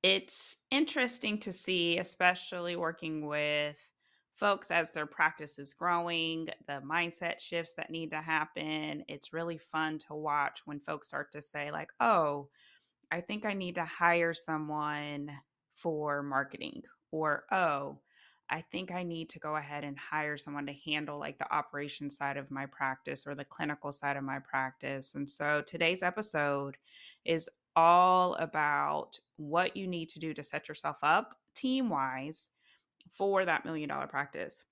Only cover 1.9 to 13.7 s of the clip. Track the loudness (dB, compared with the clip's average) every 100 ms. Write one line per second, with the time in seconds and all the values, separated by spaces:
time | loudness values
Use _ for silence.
1.9 | 2 -2 4 4 4 -4 -6 -4 -2 -2
2.9 | -4 -6 -6 -2 0 2 2 0 -6 -20
3.9 | _ _ _ _ 0 2 2 2 2 2
4.9 | -2 -6 2 2 2 -12 -10 -12 -4 0
5.9 | 2 2 0 0 -2 -6 -8 -8 -8 -2
6.9 | 0 0 -2 -6 -6 -4 -4 -4 -8 -6
7.9 | -6 -4 -6 0 0 0 -4 -4 -4 -4
8.9 | -8 -8 -10 -8 -4 -4 -6 -4 -2 -2
9.9 | -2 -8 -6 0 2 0 -2 -10 -10 -6
10.9 | -8 -6 -8 -6 -10 -10 -8 -6 -6 -10
11.9 | 0 4 6 4 0 -6 _ -20 _ _
12.9 | _ _ -4 -2 -4 -2 -2 -2